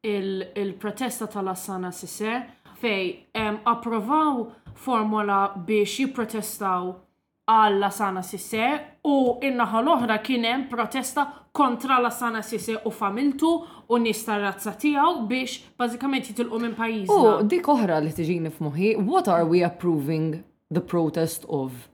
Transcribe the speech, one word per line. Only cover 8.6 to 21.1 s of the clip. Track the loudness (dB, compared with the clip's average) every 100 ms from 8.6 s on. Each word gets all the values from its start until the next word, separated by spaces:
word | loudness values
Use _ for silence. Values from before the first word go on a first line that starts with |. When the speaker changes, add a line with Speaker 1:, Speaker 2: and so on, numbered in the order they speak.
| 0 -2 -8 _
Speaker 1:
u | 2 4 4 2
in-naħa | -2 0 0 2
l-oħra | 2 2 2 0
kien | 0 0 0
hemm | -2 -4
protesta | -4 -4 -4 -4 -2 -4 -6 _
kontra | 2 2 2 0 2
l-Assana | 2 -2 -4 -4
Sise | -6 -6 -6 -6 -6
u |
familtu | -4 -4 0 0 2 2 0 -4 -20 0
u | 2
nies | 2 -2 -2
tar-razza | -2 -2 -4 -8
tiegħu | -2 0 4 2 2 -2
biex | -2 -4 -10 -16 -4
bażikament | -4 -2 -2 -2 -4
jitilqu | -4 -2 -2
minn | -4 -2
pajjiżna. | -2 -2 4 8 8 6
Speaker 2:
U |
dik | 4 2 4
oħra | 4 4 2
li | 0
tiġini | -2 -2 -2 -4
f'moħħi, | -4 -6 0 2 2 2
what | 2 4
are | 2 4
we | 4
approving | 2 0 0 0 0 -2 -2 -4 -12 _ _
the | -4
protest | -2 0 0